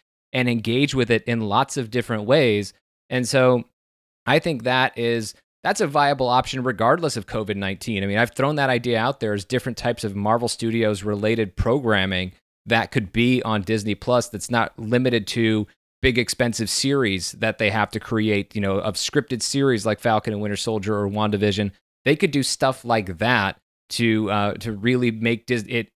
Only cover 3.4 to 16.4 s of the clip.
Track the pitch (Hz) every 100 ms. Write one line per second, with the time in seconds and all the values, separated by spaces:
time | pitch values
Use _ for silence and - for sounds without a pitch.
3.4 | 127 123 113 _ _ _ _ _ - 143
4.4 | 170 139 120 127 131 - 117 117 107 -
5.4 | _ _ - 196 175 147 143 139 127 123
6.4 | 127 131 123 101 113 165 160 120 98 117
7.4 | 104 98 98 95 - 104 98 101 117 -
8.4 | 135 151 135 123 123 113 120 139 110 104
9.4 | 98 123 - 117 123 120 107 98 104 117
10.4 | 117 - 113 113 110 101 101 104 107 113
11.4 | 104 - 113 135 120 104 95 92 92 -
12.4 | _ _ - 113 110 - 101 107 120 127
13.4 | 113 107 95 110 107 101 - 123 - 104
14.4 | - 120 113 - 110 123 127 117 98 123
15.4 | 113 110 104 _ _ _ 131 123 117 -